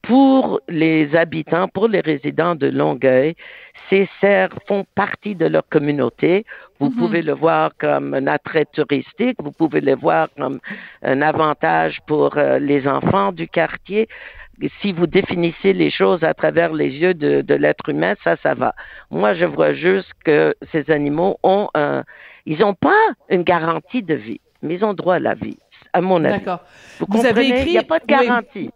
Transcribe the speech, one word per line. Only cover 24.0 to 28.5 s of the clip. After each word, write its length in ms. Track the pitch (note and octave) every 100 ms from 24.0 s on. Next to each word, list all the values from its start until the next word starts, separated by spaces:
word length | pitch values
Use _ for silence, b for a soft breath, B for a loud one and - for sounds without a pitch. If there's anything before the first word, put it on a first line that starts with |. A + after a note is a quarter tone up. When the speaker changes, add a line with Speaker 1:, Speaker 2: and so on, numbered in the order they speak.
Speaker 1:
de 100 | F#3
vie, 260 | C#3+ A2 G#2+ _ _
mais 140 | D3 F3
ils 100 | G#3+
ont 80 |
droit 220 | F#3+ - F3+
à 40 |
la 140 | B2
vie, 240 | A2 A2 - _ b b
à 80 | F3+
mon 220 | F#3 F3+
avis. 140 | C#3+ G3 G3
Speaker 2:
D'accord. 140 | F3 B B B B
Speaker 1:
Vous 80 | A#3
Speaker 2:
Vous 160 | G#3+ B3
avez 160 | A3
Speaker 1:
comprenez ? 80 | C4+ B3
Speaker 2:
écrit 100 | C4+
Speaker 1:
Il 20 |
n'y 40 | E4
a 40 |
pas 140 | - D#4+
de 60 | A3+
Speaker 2:
Oui. 80 | C4+ B3
Speaker 1:
garantie. 420 | A#3+ -